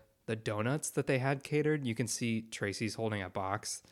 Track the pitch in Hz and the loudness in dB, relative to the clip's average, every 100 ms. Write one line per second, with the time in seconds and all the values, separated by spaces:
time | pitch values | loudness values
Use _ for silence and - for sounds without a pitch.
0 | _ _ - 113 113 104 117 156 - 156 | _ _ -6 -4 -2 0 0 0 0 -2
1 | 139 131 135 135 - 147 151 151 127 113 | 2 2 2 0 0 2 4 2 0 0
2 | 113 - 117 113 113 - 104 95 110 - | 0 0 2 0 -2 -4 -2 0 -2 0
3 | 110 104 90 101 95 104 - - - | 0 0 -2 -4 -2 -2 -4 -10 -12